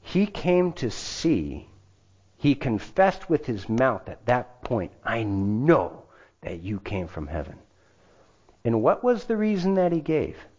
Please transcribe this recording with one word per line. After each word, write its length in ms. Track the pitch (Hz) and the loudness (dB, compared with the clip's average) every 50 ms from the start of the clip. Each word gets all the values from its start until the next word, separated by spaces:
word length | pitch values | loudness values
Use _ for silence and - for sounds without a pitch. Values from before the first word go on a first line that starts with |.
He 260 | _ - - 175 202 | _ -2 0 0 0
came 460 | 208 - - - 180 180 180 180 180 165 | 0 -2 -4 0 2 4 4 4 2 0
to 180 | - - 117 | -2 -4 -4
see. 760 | 98 - - - - - - 160 156 98 76 71 - - - - - - _ _ _ _ _ _ _ _ _ _ _ _ | -4 -6 -10 -10 -10 -2 0 2 2 2 0 -2 -6 -10 -12 -16 -20 -20 _ _ _ _ _ _ _ _ _ _ _ _
He 160 | - 143 139 | 2 2 2
confessed 720 | - - 135 113 101 - - - - 190 190 180 - - - | 2 2 0 0 0 -2 -4 2 4 4 4 4 -2 -2 0
with 160 | 160 143 - | 0 0 0
his 240 | - 117 101 92 - | -2 -6 -6 -4 -2
mouth 400 | 110 113 131 131 117 95 - - | 0 2 2 2 2 -2 -6 -12
at 160 | 92 - - | -16 -10 0
that 380 | - 123 123 - - - - - | 0 0 0 0 -6 -14 -14 -6
point, 280 | - 131 110 90 - - - _ | -2 -2 -2 -2 -4 -10 -10 _
"I 200 | - 113 117 110 | -4 -2 -2 -2
know 800 | 104 101 98 98 101 104 110 131 156 170 135 90 80 - - - _ _ - - _ _ _ | 0 0 0 0 0 0 2 4 4 4 4 4 -2 -6 -14 -20 _ _ -20 -20 _ _ _
that 220 | - 95 92 85 82 | -12 -10 -10 -10 -6
you 180 | 95 107 95 | -6 -6 -6
came 260 | - - 95 98 90 | -6 -6 -6 -6 -6
from 200 | 82 - 82 76 | -6 -8 -10 -10
heaven." 320 | 73 78 82 76 - - - - _ _ _ _ _ _ _ _ _ _ _ _ _ _ _ _ _ _ _ _ | -6 -6 -8 -8 -8 -12 -20 -20 _ _ _ _ _ _ _ _ _ _ _ _ _ _ _ _ _ _ _ _
And 180 | 120 117 110 107 | 0 0 4 4
what 220 | 143 190 - - | 4 2 4 2
was 200 | 247 247 214 185 | 0 0 0 0
the 120 | - 226 | -4 -2
reason 380 | 208 214 214 214 190 175 190 196 | 0 2 0 0 0 0 2 2
that 180 | 190 180 175 170 | 2 2 2 2
he 80 | 165 | 0
gave? 380 | 156 - 160 151 110 - - - - - _ | 0 0 0 0 0 -2 -6 -12 -18 -20 _